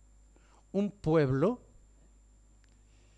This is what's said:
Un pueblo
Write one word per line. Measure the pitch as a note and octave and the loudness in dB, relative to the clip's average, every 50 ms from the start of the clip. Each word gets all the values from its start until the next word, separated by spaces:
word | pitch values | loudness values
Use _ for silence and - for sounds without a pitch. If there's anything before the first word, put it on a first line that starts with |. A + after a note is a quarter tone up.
| - - - - - - _ - _ _ - - _ _ - | -20 -20 -20 -20 -20 -20 _ -20 _ _ -20 -20 _ _ -4
Un | F#3+ G3+ G3+ | -4 -4 -4
pueblo | - - - D#3 D#3 E3 D3 C3 C3+ C3+ D3 G#3 B3 - - - - - - - - - - - - - - - - - _ _ - - - - - - - - - - - - _ | -6 -6 -2 0 2 2 2 2 0 0 0 0 -2 -4 -10 -20 -20 -20 -20 -20 -20 -20 -20 -20 -20 -20 -20 -20 -20 -20 _ _ -20 -20 -20 -20 -20 -20 -20 -20 -20 -20 -20 -20 _